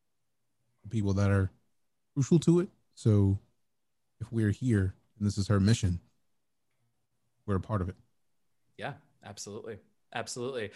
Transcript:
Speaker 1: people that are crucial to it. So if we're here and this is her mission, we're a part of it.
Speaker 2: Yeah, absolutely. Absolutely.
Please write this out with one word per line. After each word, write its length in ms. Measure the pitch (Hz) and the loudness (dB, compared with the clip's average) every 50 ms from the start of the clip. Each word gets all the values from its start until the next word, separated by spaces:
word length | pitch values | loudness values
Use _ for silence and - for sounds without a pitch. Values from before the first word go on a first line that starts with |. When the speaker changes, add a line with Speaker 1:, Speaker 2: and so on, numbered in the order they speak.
| _ _ _ _ _ _ _ _ _ _ _ _ _ _ _ _ - 101 | _ _ _ _ _ _ _ _ _ _ _ _ _ _ _ _ -14 -6
Speaker 1:
people 240 | 117 110 101 98 95 | -4 -2 0 0 2
that 180 | 101 101 98 | 2 2 2
are 200 | 98 98 95 - - _ _ _ _ _ _ _ _ _ _ _ _ | 4 2 2 0 -4 _ _ _ _ _ _ _ _ _ _ _ _
crucial 260 | 143 131 - 175 156 | -2 2 4 4 4
to 200 | - 170 170 175 | 4 4 2 2
it. 100 | 185 - _ _ _ _ _ | 0 -2 _ _ _ _ _
So 460 | - - 117 104 101 98 98 98 - - _ _ _ _ _ _ _ _ _ _ _ _ _ _ _ | -2 2 4 4 6 4 4 2 0 -6 _ _ _ _ _ _ _ _ _ _ _ _ _ _ _
if 120 | - - | -14 -6
we're 200 | 113 113 110 104 | -2 0 0 0
here 440 | 95 - 127 127 110 101 95 92 - _ _ _ _ | 0 0 0 0 2 2 2 0 -4 _ _ _ _
and 100 | - 104 | -4 -4
this 100 | 101 - | -2 -2
is 100 | 101 98 | -2 -2
her 120 | - 104 98 | 0 2 2
mission, 400 | 95 107 113 - - 90 87 82 - _ _ _ _ _ _ _ _ _ _ _ _ _ _ _ _ _ _ _ _ _ _ _ _ _ _ _ _ | 4 4 2 2 0 -2 -2 -4 -8 _ _ _ _ _ _ _ _ _ _ _ _ _ _ _ _ _ _ _ _ _ _ _ _ _ _ _ _
we're 120 | 104 98 | -2 -2
a 40 | 90 | -2
part 200 | - - 110 95 | -2 -2 -4 -4
of 80 | 87 87 | -4 -4
it. 60 | - - _ _ _ _ _ _ _ _ _ _ _ _ _ _ _ | -6 -12 _ _ _ _ _ _ _ _ _ _ _ _ _ _ _
Speaker 2:
Yeah, 180 | - 104 139 139 - _ _ _ _ - | -12 -12 -12 -12 -14 _ _ _ _ -20
absolutely. 540 | 104 101 - - 104 101 113 - 110 107 95 _ _ _ _ _ _ - | -20 -18 -16 -16 -16 -16 -14 -14 -16 -16 -18 _ _ _ _ _ _ -10
Absolutely. 580 | 117 110 - - 127 120 135 135 120 107 98 - | -10 -10 -8 -10 -8 -8 -8 -6 -8 -10 -10 -12